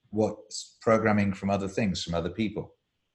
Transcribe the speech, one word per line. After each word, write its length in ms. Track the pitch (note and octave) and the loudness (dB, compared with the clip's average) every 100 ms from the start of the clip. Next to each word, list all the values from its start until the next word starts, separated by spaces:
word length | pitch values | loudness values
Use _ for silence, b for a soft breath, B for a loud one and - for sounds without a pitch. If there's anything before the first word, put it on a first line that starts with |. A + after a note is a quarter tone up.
| _ | _
what's 640 | G#2+ G#2+ - - - - _ | 0 0 -2 -14 -16 -16 _
programming 500 | A#2 A2 G#2+ G#2 G2+ | 2 4 4 4 2
from 180 | F#2 G2 | 0 -2
other 180 | G2 F#2+ | -2 -2
things, 340 | - G#2 E2 | -2 -2 -2
from 120 | E2+ | -2
other 160 | E2+ E2+ | -2 -2
people, 440 | G2+ G#2 - - _ _ _ _ | -4 -4 -4 -10 _ _ _ _